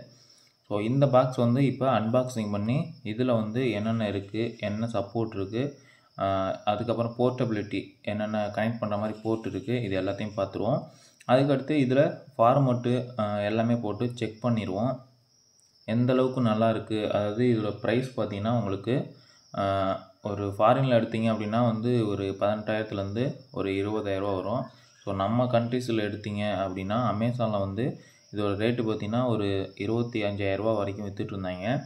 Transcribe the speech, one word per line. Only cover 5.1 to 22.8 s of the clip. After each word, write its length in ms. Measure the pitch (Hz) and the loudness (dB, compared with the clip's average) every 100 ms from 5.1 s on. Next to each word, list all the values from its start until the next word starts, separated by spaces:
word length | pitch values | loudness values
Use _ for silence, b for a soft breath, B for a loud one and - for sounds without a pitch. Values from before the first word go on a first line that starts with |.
| 117 113 | -2 -2
இருக்கு, 280 | 98 95 110 139 - b b b - | -2 -4 -4 -4 -6 b b b -4
அ, 80 | 98 95 95 - | -2 0 -2 -2
அதுக்கப்புறம் 500 | - 104 117 113 117 117 | -2 -2 0 -2 -2 2
போர்ட்டபிலிட்டி, 600 | 123 123 117 107 98 101 - - | 0 2 -2 -2 -4 -6 -6 -10
என்னென்ன 440 | - 107 107 107 104 | -8 -4 -2 -2 -2
கனெக்ட் 320 | 104 110 117 | -2 -2 -2
பண்ற 180 | 107 101 | -2 -2
மாதிரி 220 | 107 107 | -4 -4
போர்ட் 240 | 110 110 - | -2 -2 -2
இருக்கு, 360 | 95 110 123 | -6 -4 -4
இது 180 | 98 95 | -2 -2
எல்லாத்தையும் 360 | 95 98 107 101 | -2 -4 -6 -4
பார்த்துருவோம். 440 | 95 90 101 151 - B B B - | -4 -2 0 -2 -2 B B B 2
அதுக்கடுத்து 460 | 127 143 131 127 151 | 4 4 2 0 2
இதுல 240 | 123 131 165 - - - | 2 4 2 0 -8 4
ஃபார்மேட்டு, 840 | 117 139 131 120 120 123 123 - | 6 6 4 2 2 0 -2 -4
அ, 220 | 104 104 | -2 0
எல்லாமே 320 | 104 110 117 | 0 2 2
போட்டு 360 | 120 107 101 123 | 0 -2 -2 -4
செக் 240 | 120 110 - | -2 -6 -4
பண்ணிருவோம். 500 | 123 113 92 92 123 135 - _ _ _ _ _ _ _ | -2 0 0 -2 -2 -4 -10 _ _ _ _ _ _ _
எந்த 280 | - 113 123 | -4 0 4
அளவுக்கு 280 | 127 131 131 | 4 2 2
நல்லா 300 | 117 107 113 | 2 4 2
இருக்கு, 420 | 107 - 110 104 | 2 -2 -2 0
அதாவது 320 | 104 104 110 | 0 0 2
இதோட 280 | 127 113 104 - | 2 4 0 -2
ப்ரைஸ் 260 | 101 120 139 - | 0 0 0 -4
பார்த்தீங்கன்னா, 420 | 98 101 104 120 | -4 -2 0 0
உங்களுக்கு, 360 | 101 98 113 139 - B B B B - | 0 -2 -2 -2 -2 B B B B -4
அ, 80 | 98 98 95 92 - - | 0 0 0 -2 -6 -10
ஒரு 320 | 107 101 101 98 | -6 -4 -4 2
ஃபாரின்ல 400 | 110 131 135 117 | 4 6 6 4
எடுத்தீங்க 300 | 113 113 113 | 2 0 0
அப்படின்னா 380 | 107 107 113 120 | 0 0 2 2
வந்து 420 | 110 117 123 107 | 2 2 2 2
ஒரு 280 | 98 98 95 | 0 -2 0
பதினெட்டாயிரத்துலேருந்து 960 | 101 107 107 110 | 0 0 -2 -2